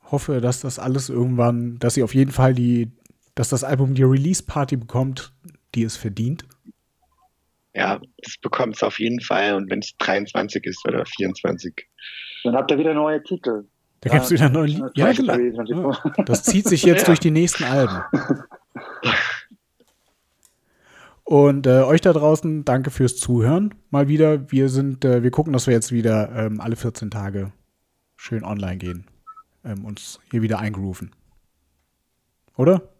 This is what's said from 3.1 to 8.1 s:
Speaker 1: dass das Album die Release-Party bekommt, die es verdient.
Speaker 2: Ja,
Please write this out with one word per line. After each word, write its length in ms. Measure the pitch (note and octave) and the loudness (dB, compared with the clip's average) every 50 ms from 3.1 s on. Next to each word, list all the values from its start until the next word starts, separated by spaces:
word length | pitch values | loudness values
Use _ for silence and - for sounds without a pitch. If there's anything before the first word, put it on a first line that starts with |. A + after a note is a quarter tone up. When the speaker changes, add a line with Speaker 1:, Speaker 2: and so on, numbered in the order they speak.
| _ _ _ _ _ | _ _ _ _ _
Speaker 1:
dass 160 | - A#2+ - | -4 -2 -2
das 140 | C#3+ A#2+ - | -2 -4 -2
Album 300 | C3 D3 C3 C#3 C3 C3+ | -2 0 0 2 0 2
die 80 | C3 | 4
Release-Party 720 | C3+ C3 C3 C3+ C#3 E3+ F#3 - - - - D3+ C#3 C3 C#3+ | 4 4 4 4 2 0 0 -2 -4 -6 -4 -4 -2 -2 -4
bekommt, 560 | B2+ A2+ A2+ - B2 C3 C3+ C3 C3 - - _ _ _ F3 - _ _ _ - | -6 -6 -4 -2 -2 -2 -2 -4 -10 -14 -18 _ _ _ -20 -20 _ _ _ -4
die 80 | A#2 A2+ | -2 -2
es 120 | A2+ - | -2 -4
verdient. 480 | - - A2+ G2 G#2+ A2 B2 D3+ E3 - _ _ _ _ - - _ _ _ _ _ _ _ _ _ _ _ _ _ _ _ _ _ _ _ _ | -8 -10 -8 -4 -4 -4 -4 -4 -6 -10 _ _ _ _ -20 -20 _ _ _ _ _ _ _ _ _ _ _ _ _ _ _ _ _ _ _ _
Speaker 2:
Ja, 260 | G2 G2 G2 G2+ - - _ | -4 -2 -2 -4 -6 -8 _